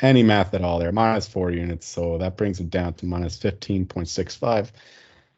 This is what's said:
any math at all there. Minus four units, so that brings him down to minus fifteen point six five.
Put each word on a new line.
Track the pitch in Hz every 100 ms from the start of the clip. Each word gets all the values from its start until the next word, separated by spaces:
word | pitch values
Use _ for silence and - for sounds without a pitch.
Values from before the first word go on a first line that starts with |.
any | 135 127
math | 113 104 92
at | 95
all | 87 85
there. | 85
Minus | 104 113 110 -
four | 98 90
units, | 87 87 80 -
so | - 85 82
that | 92 90
brings | 104 92
him | 85
down | 92 87 82
to | 90
minus | 87 85 -
fifteen | 107 98 - 98 92
point | - 85
six | - 92 -
five. | 123 110 104 - _ - _ _ _